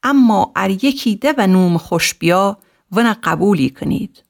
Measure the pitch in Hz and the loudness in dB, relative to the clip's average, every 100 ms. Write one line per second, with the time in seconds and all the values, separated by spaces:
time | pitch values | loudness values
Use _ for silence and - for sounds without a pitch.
0 | 254 277 240 202 - 180 190 196 277 269 | 2 4 4 2 -2 -4 -4 -2 -2 -2
1 | 233 202 285 285 190 185 180 170 - 170 | -4 -2 -2 0 2 4 2 0 -2 -4
2 | - - 165 180 196 202 _ _ _ 190 | -4 -2 0 2 0 -4 _ _ _ 0
3 | 233 220 170 160 196 196 - - - - | 0 -2 -4 -2 0 2 0 -4 -6 -6
4 | - _ | -8 _